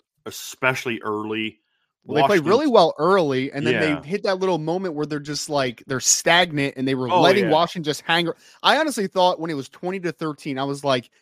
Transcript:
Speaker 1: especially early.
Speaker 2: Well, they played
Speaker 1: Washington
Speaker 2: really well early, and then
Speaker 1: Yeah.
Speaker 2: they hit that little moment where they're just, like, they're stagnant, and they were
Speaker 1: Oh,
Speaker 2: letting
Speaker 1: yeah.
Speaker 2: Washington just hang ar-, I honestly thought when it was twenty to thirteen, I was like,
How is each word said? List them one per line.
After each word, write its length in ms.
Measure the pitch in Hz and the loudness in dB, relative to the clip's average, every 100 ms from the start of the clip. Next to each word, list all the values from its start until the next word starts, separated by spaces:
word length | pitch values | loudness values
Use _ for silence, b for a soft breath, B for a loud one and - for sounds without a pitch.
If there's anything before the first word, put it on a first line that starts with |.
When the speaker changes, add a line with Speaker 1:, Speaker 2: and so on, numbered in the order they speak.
| _ _ | _ _
Speaker 1:
especially 760 | 110 - - - 131 131 123 113 | -16 -14 -16 -2 -2 -2 -4 -6
early. 580 | 107 107 107 110 110 - _ _ _ _ | -4 -6 -4 -6 -6 -10 _ _ _ _
Speaker 2:
Well, 120 | - 147 | -4 0
they 100 | - | 4
played 120 | 202 | 2
Speaker 1:
Washington 100 | 147 | 4
Speaker 2:
really 160 | 233 302 | 2 6
well 260 | 220 165 - | 6 6 4
early, 540 | 165 196 147 131 135 | 2 4 2 -2 -4
and 140 | 139 123 | -2 0
then 80 | |
Speaker 1:
Yeah. 260 | 117 156 147 | 2 0 -2
Speaker 2:
they 80 | 139 | -4
hit 140 | 196 | -4
that 160 | 208 190 | -2 -2
little 200 | 190 170 | 0 -2
moment 360 | 156 180 190 | -2 -4 -4
where 120 | 147 147 | -6 -6
they're 120 | 151 | -6
just, 300 | 147 143 - | -8 -10 -4
like, 320 | 143 131 113 - | -2 -2 -6 -8
they're 140 | 127 | -4
stagnant, 760 | - - 170 170 180 147 139 - | 0 0 4 4 4 0 -4 -2
and 120 | 135 | -2
they 60 | |
were 160 | 131 127 | -2 0
Speaker 1:
Oh, 100 | 180 | 4
Speaker 2:
letting 240 | 170 190 | 4 4
Speaker 1:
yeah. 60 | 175 | 2
Speaker 2:
Washington 340 | 156 170 175 | 2 0 -2
just 160 | 151 139 | -6 -6
hang 260 | - 170 165 | -2 0 -2
ar-, 80 | - b b | -6 b b
I 160 | 185 262 | 2 2
honestly 300 | 311 233 190 | 0 -2 -2
thought 320 | 190 180 160 | 2 2 2
when 100 | 165 | -4
it 40 | |
was 140 | 143 131 | -6 -10
twenty 320 | - 175 190 | -10 -8 -6
to 120 | 170 | -6
thirteen, 440 | - 160 143 156 131 | -6 -8 -8 -8 -4
I 60 | |
was 200 | 139 143 | -4 -2
like, 260 | 143 131 - _ | 0 0 -2 _